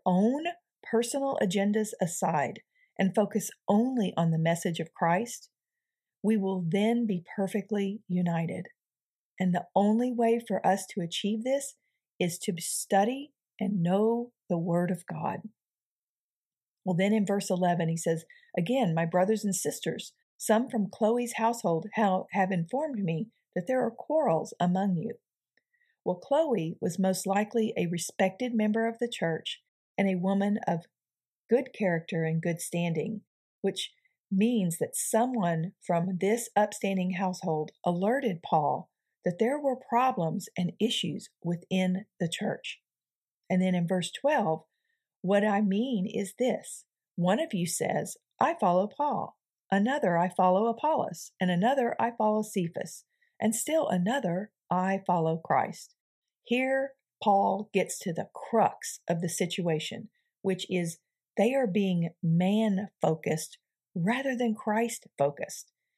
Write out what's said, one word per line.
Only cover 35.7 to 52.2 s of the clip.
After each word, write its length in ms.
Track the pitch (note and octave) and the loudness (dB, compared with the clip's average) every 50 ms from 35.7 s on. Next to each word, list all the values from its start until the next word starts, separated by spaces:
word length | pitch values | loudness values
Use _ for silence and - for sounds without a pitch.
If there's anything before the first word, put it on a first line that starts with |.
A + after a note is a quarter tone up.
| - _ | -8 _
from 380 | - - F3 E3+ F3 F#3+ F#3 E3 | -4 -2 0 0 0 0 -2 0
this 320 | G3 G3 A3+ A#3+ - - - | 0 2 0 0 -2 -2 0
upstanding 560 | G3+ G#3 G#3 - - - G3 G3 F#3 F3+ F#3 | 2 2 0 -2 -4 -4 -2 0 0 0 -2
household 580 | F#3 F3+ G3 F#3 F3 - - F3+ D#3 D3+ D#3 - - _ - | -2 -2 -2 -4 -4 -4 -4 -2 -2 -2 -4 -6 -8 _ -2
alerted 580 | F3+ F3 F3 G3 G#3+ B3+ C#4 C#4 G#3+ F3 E3 | -2 0 0 0 0 0 0 0 -2 -4 -4
Paul 480 | - - F3 D#3 D3 C#3+ C#3 E3 - _ _ _ _ _ _ _ - | -4 0 0 2 2 2 -2 -2 -6 _ _ _ _ _ _ _ -4
that 140 | F3+ E3+ F3 | -4 0 0
there 200 | A3 B3 C#4+ D4 | 0 0 0 0
were 180 | D4 C4+ B3 | -2 -2 -2
problems 720 | A#3+ - - A#3 A#3+ C4 C4 A3+ F#3+ E3 D#3 D3+ F#3 - - - | -4 -4 -2 0 2 2 2 0 0 -2 -2 -2 -4 -8 -8 -4
and 160 | - F3 E3 - - | -4 -4 -2 -2 0
issues 500 | G#3 A#3+ - - - E3+ C#3 - - - _ _ | -2 0 0 -2 -4 -4 -6 -6 -10 -14 _ _
within 640 | - E3 F3 E3+ - - F#3+ F#3 F#3 F#3 F#3 F#3+ G#3+ _ _ - | -6 -4 -4 -4 -4 -2 0 0 2 2 0 -2 -4 _ _ -4
the 100 | F3+ E3 | -4 -4
church. 520 | - - G#3 - - - - - - - _ _ _ _ _ _ _ _ _ _ _ _ _ - | -4 -4 -4 -4 -4 -6 -8 -14 -14 -16 _ _ _ _ _ _ _ _ _ _ _ _ _ 0
And 140 | F#3 F#3 | 2 2
then 120 | F#3 F#3 F3+ | 2 2 2
in 120 | F3 E3+ | 0 0
verse 240 | E3 F#3+ F3+ F3 - | 0 0 -2 -2 -4
twelve, 540 | - - - C#4+ D#4 B3 G3+ D#3+ D#3+ D#3+ - _ _ _ _ _ _ _ _ _ _ _ | -6 -2 0 2 2 2 2 0 -2 -2 -6 _ _ _ _ _ _ _ _ _ _ _
"What 220 | - F3+ G3+ G3+ G#3 | -2 2 2 2 4
I 160 | G#3+ G3 G3 | 2 2 2
mean 460 | G#3+ F#3+ F#3+ G#3 B3 C#4 B3 F#3+ F3+ | 2 2 2 0 0 0 0 -2 -2
is 280 | - - - G3+ F#3 - - | -2 -4 -4 -6 -4 -2 -2
this. 460 | B3 B3 - - - - - - - _ _ _ _ _ - | 0 0 0 -2 -6 -10 -16 -16 -18 _ _ _ _ _ -4
One 260 | - E3+ F3+ G#3 C#4 | 0 2 2 2 2
of 140 | E4 E4 A3 | 0 -2 -2
you 120 | F3 F3 | -2 -2
says, 500 | E3 - - D#3 C#3+ D3 D3 D#3 - - - _ _ _ - | -2 -2 -2 -2 0 0 -2 -2 -6 -10 -16 _ _ _ -2
'I 160 | - - - - | 0 0 0 0
follow 260 | G#3 F3+ F3 F#3 G3+ | 2 2 4 2 2
Paul.' 500 | G#3+ - - D4 D4 A3+ E3+ - - - _ _ _ _ _ _ - | 0 -2 -2 -2 -2 -2 -2 -6 -8 -12 _ _ _ _ _ _ 0
Another, 460 | F#3+ G3+ G#3 B3 C#4 D4 B3 F3+ E3+ | 0 2 2 2 0 0 0 2 2
'I 120 | E3+ F3+ F#3+ | 2 0 0
follow 360 | - - F3+ F#3 F#3 G3 A3 | 2 4 4 4 4 4 2
Apollos.' 680 | A#3 A3+ A#3 - D#4 D#4+ A#3 - - E3 - - - _ - | 0 -2 0 0 0 0 0 0 -4 -6 -10 -14 -12 _ -2
And 100 | F#3+ F3+ | 0 2
another, 460 | F3 E3+ G3+ B3 C#4 C#4 A#3+ A#3 - - | 2 2 4 2 2 2 0 0 0 0
'I 120 | A3+ A#3+ A#3 | -2 -2 0
follow 240 | - | 0